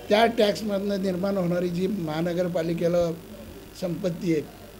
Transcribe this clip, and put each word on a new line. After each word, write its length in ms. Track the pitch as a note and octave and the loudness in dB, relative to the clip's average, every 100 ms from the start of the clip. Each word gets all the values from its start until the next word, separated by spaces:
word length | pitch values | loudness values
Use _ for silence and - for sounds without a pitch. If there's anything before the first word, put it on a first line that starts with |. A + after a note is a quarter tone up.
| - | 2
त्या 160 | G#3 A3+ | 4 6
टॅक्समधनं 760 | A#3 G#3 - G#3+ G3 G3+ G3+ | 4 4 2 0 -2 0 0
निर्माण 360 | F#3+ F3+ G3 G3 | 0 0 0 2
होणारी 320 | F3 F3 F3+ | 2 2 0
जी 180 | F3 F#3+ | 0 0
महानगरपालिकेला 1200 | G3+ D#3 D#3 F3 E3+ F3+ F3 E3 E3+ E3+ F3 E3+ E3 - - - - - - | 0 -2 -2 0 0 0 0 0 0 2 2 2 -2 -10 -16 -16 -16 -16 -6
संपत्ती 520 | F#3 D#3+ F#3 E3 F#3 | -4 -2 -2 0 2
आहे 80 | D#3 - - - | 2 0 -10 -18